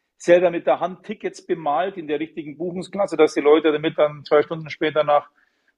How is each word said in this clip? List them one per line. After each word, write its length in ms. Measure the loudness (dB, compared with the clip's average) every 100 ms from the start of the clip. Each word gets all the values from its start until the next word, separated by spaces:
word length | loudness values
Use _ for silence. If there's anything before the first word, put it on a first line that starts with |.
| _ _
selber 360 | 4 4 4
mit 160 | 0 0
der 120 | 0
Hand 260 | -2 -8 -14
Tickets 380 | -10 -10 -12
bemalt 540 | -8 -6 -2 -2 -4 -6
in 100 | -6
der 120 | -6
richtigen 360 | -6 -10 -14 -10
Buchungsklasse, 640 | -8 -8 -10 -4 -4 4
dass 160 | 2
die 80 | 4
Leute 300 | 4 4 4
damit 260 | 0 -2 0
dann 260 | -2 -2
zwei 200 | 0 2
Stunden 260 | 2 -4 -10
später 340 | -6 -4 -2
nach 240 | 2 0 0 _ _ _ _